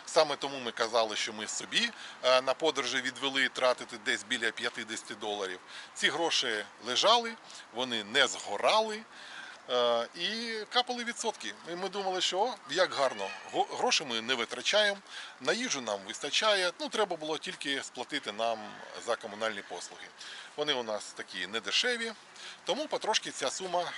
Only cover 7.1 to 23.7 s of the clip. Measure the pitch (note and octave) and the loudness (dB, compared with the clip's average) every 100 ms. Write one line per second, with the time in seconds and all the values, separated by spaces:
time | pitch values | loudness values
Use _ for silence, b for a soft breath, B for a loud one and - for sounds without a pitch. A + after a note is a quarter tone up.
7.1 | A#3+ A3+ A3+ B B B A2 B2+ A#2 G2+ | 6 4 -6 B B B -4 -2 -2 2
8.1 | B2+ B2+ F#2+ - G2+ C3 G#3 A3 G#3+ A3 | 4 4 2 -4 2 4 4 4 -4 -10
9.1 | B B B B B - B2+ A#2+ A#2 A#2 | B B B B B -2 2 4 4 0
10.1 | F3 F3 A3 A#3 A3 G#3 B3 B3 B3 A#3+ | -4 -4 -2 -4 -6 0 0 0 -2 -4
11.1 | A#3+ A3+ - G#2+ G#2 C3+ F3 G3 G3 F#3+ | -4 -4 -4 -8 -8 -8 -6 -4 -2 -2
12.1 | F#3 - F#3 A#3 A3+ - D3+ F3 C3 C3 | 0 2 2 2 0 -2 2 2 4 2
13.1 | A2 G2 - - D3 - - A#3 - D3+ | 2 -4 -6 -4 0 0 0 2 2 2
14.1 | A2+ A2 C3 A2 A#2+ - G3+ G#3 G3+ - | -2 0 0 0 -2 2 4 4 2 -6
15.1 | B B - B2+ G3+ B3 C#3+ A2+ G2+ F#2+ | B B -4 0 0 0 -2 -2 -4 -4
16.1 | A2 D3 - A3 G3+ F3+ - G3+ A3 G3+ | -6 -2 2 4 4 2 0 -4 0 0
17.1 | E3+ D3+ D3+ - - D3 C#3 - - A#2 | 0 -2 -4 -4 -6 -2 -2 -4 -8 -4
18.1 | D3 A#2+ G2+ A2+ A2+ G#2+ G#2 - F#2 G2+ | -4 -4 0 0 0 -4 -12 -12 -8 -2
19.1 | A2+ A2+ G2+ A2+ G2+ - F2 - E2+ - | -2 -2 -2 -2 -2 -6 -10 -10 -12 -16
20.1 | - B B B - D3+ C3 A2+ G#2 - | -16 B B B -2 0 0 0 -4 -4
21.1 | - G2+ G2 F2+ A2 A2 - B3 A#3+ A#3 | -10 -10 -6 -4 -2 0 2 2 0 -4
22.1 | A3 - B B B - G#3 D4+ F#3 F#3 | -8 -16 B B B -2 -2 0 0 2
23.1 | G#3+ D#3+ - C3+ - F#3 | 2 0 -2 -2 -2 -2